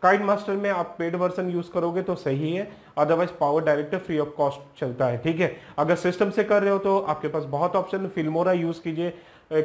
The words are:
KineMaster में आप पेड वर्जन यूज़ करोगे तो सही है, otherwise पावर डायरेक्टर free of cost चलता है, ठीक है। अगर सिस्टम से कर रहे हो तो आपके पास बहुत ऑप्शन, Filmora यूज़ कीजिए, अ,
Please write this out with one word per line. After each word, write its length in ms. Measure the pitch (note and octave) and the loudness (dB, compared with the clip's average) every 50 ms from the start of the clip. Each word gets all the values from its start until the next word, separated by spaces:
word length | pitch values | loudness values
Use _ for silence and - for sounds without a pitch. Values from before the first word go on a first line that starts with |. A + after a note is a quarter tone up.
| - | 4
KineMaster 500 | - G3 G#3 G#3 G3 G#3 G3+ G#3 - G3 | 4 4 4 4 2 0 0 0 -4 -4
में 120 | G3 G3+ G3+ | -2 0 0
आप 240 | F#3+ F3+ E3+ E3+ - - | 0 0 -2 -6 -6 -6
पेड 180 | E3+ E3+ E3+ | -4 -4 -2
वर्जन 340 | F3 F3+ F3+ F3+ F#3 F#3 F3+ | 0 -2 -2 0 -2 -4 -2
यूज़ 200 | F3 F3 E3+ F3 - | -2 -4 -4 -4 -4
करोगे 300 | F3+ E3 E3+ E3+ F#3+ F#3 | -2 -2 0 -2 -2 -2
तो 120 | F#3+ F3 | -2 -4
सही 380 | E3+ - C#3+ C3+ C#3 D#3 D#3 E3+ | -4 -2 -2 -2 0 -2 -2 -2
है, 140 | F#3 G#3 G#3 - - - - - D3 | -4 -4 -8 -10 -20 -20 -8 0 0
otherwise 320 | D3+ D3+ D#3+ E3 F3+ E3+ - - | 2 2 4 2 2 -2 -2 -2
पावर 240 | D3+ C#3+ D3 D#3+ D#3+ | 0 2 2 2 2
डायरेक्टर 340 | D3+ D3 D3 D3+ D3 - F3+ | 2 2 0 0 -4 -4 -6
free 180 | - - E3 D3+ | -4 -4 -2 -2
of 120 | D3 D3 - | -2 -2 0
cost 240 | - D3 C#3 C3+ - - - - - | 0 0 0 0 -4 -14 -18 -10 -6
चलता 280 | D3 B2+ A#2+ - C3+ | -6 -6 -2 0 0
है, 120 | B2 B2 A#2+ | 0 0 0
ठीक 220 | - E3 E3 E3 | 0 -2 0 2
है। 160 | F#3 D3 - - - - - - | 0 0 -2 -6 -16 -10 -2 -2
अगर 180 | D3+ D3+ F3 | 2 2 2
सिस्टम 340 | E3 - F3+ F3+ - G#3+ G3 | 2 2 0 2 2 0 0
से 140 | G3 A3 G3+ | 2 0 2
कर 180 | G#3 G#3 G#3 G3+ | 4 4 4 4
रहे 80 | G3 | 4
हो 80 | G3 G3 | 2 2
तो 200 | G3 G3 G3 G3 | 2 2 2 2
आपके 280 | F#3+ D3+ D3+ - - D3 | 2 0 -4 -2 -2 -4
पास 160 | D#3 D#3+ C#3+ C3+ | -4 -4 -6 -4
बहुत 260 | C#3+ C#3+ E3 F3 F3 | -2 0 0 2 2
ऑप्शन, 320 | F#3+ F#3 - - F#3+ F#3+ F3+ | 0 -2 0 -4 -4 -4 -4
Filmora 460 | - F3+ D#3 D#3 D#3 E3 F3+ F#3 F#3 | -4 -2 -2 0 2 2 2 2 2
यूज़ 260 | F3+ E3 E3 E3 - - | 2 2 -2 -4 -4 -6
कीजिए, 280 | E3+ D#3+ D#3+ E3+ F3 | -6 -4 -2 -4 -4
अ, 500 | E3+ - - - - - _ - D#3 D#3 D#3 | -4 -8 -16 -20 -20 -20 _ -2 0 0 2